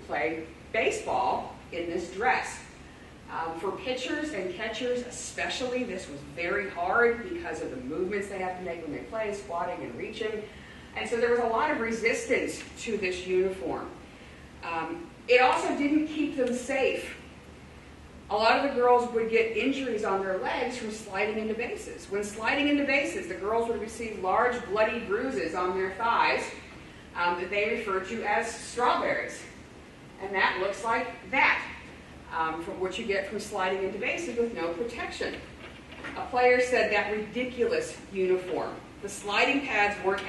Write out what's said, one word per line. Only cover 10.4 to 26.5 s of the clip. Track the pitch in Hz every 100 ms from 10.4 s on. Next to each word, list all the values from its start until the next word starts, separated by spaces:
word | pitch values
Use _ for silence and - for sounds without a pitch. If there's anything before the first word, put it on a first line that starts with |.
| - - - - -
And | - 226
so | 233
there | 240
was | 240
a | 226
lot | 226 -
of | 240
resistance | 226 208 220 240 - 208 - - - -
to | 233 202
this | 185 180
uniform. | 185 185 190 190 - - - - - - - - - -
Um, | - 165 170 170 - - -
it | 247
also | 254 - 339
didn't | 277 285 311 -
keep | 311 277 269
them | 240
safe. | 247 - 269 233 - - - - - - - - - - - - - -
A |
lot | 208 220 269
of | 277
the | 240
girls | 247 240 220
would | 220 220
get | 220 - 208
injuries | 254 277 262 208
on | 202 190
their | 196 190
legs | - 269 240 -
from | 220
sliding | - 202 196 214 214
into | 220
bases. | 214 240 - - - -
When | 202
sliding | 202 226 226 285 285
into | 285
bases, | 277 285 330 196 -
the |
girls | 170 202 233 233
would | 208
receive | 220 - 220 196
large | 185 220 247 233 180
bloody | 208 220 233
bruises | 185 214 269 202 160
on | 185 185
their | 190 190
thighs, | 214 233 - - - -